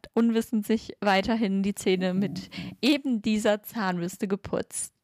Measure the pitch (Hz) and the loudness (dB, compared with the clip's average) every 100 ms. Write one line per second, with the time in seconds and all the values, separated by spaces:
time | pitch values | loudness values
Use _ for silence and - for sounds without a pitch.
0 | - - 233 226 226 214 208 220 - - | -4 0 2 2 0 -2 0 -2 -2 -4
1 | 202 190 196 226 208 196 196 202 - 185 | 2 2 2 0 0 0 0 0 0 2
2 | 185 180 208 - - - - - 240 285 | 2 0 -2 -4 -10 -12 -12 -2 2 2
3 | 277 233 220 214 220 208 - 240 190 180 | 2 0 0 2 2 0 -2 -4 -2 -2
4 | 170 - 202 196 - - - - - _ | -4 -4 -4 -4 -2 -4 -4 -8 -10 _